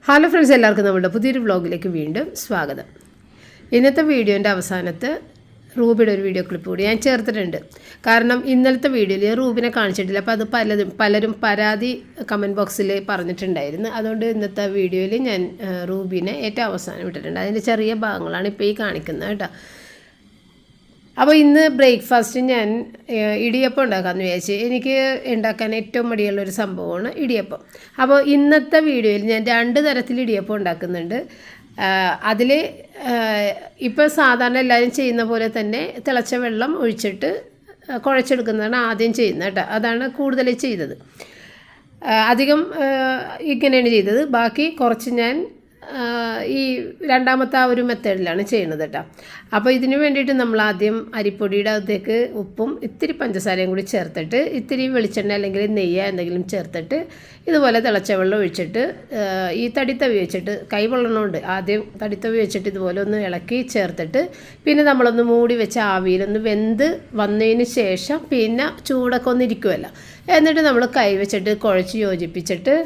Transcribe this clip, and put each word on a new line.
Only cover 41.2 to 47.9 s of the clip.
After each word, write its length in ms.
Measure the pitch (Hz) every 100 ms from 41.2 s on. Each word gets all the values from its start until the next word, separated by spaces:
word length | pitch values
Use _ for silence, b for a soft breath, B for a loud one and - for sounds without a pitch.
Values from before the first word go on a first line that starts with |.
| B B B B B B B -
ആ, 120 | 269 220 220
അധികം, 340 | 240 277 294 349 339
ആ, 100 | 269 269 262 262 - -
ഇങ്ങനെയാണ് 460 | 311 247 277 262 240
ചെയ്തത്. 360 | 226 196 226 294
ബാക്കി 380 | 240 233 233 311
കുറച്ച് 420 | 311 240 233 254
ഞാൻ, 240 | 240 233 285 392 - _ _ -
ആ, 160 | 277 240 233 233 226 202
ഈ 140 | 269 262 254 - - 311
രണ്ടാമത്തെ 500 | 254 254 262 262 262
ആ 40 |
ഒരു 180 | 254 247
മെത്തേഡിലാണ് 600 | 240